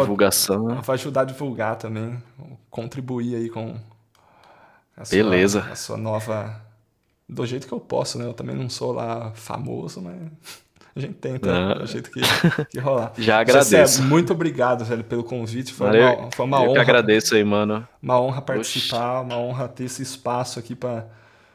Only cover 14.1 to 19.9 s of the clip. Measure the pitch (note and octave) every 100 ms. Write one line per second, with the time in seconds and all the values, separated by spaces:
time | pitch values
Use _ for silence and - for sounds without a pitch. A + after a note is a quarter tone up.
14.1 | E3+ F3 E3 E3 C3+ B2 A#2+ A2+ A2+ G#2+
15.1 | A#2+ A2+ B2+ A2 A#2+ C3 - G2+ A2 B2
16.1 | A#2+ A#2+ - B2+ C3+ B2 C3+ B2+ B2 G#2+
17.1 | G#2+ - A2 G#2 G#2 G#2+ G#2+ A#2 _ C3+
18.1 | B2+ B2+ C3 C#3 B2+ A2+ B2+ - A#2+ A#2+
19.1 | B2+ B2 A#2+ B2 B2+ B2 - B2+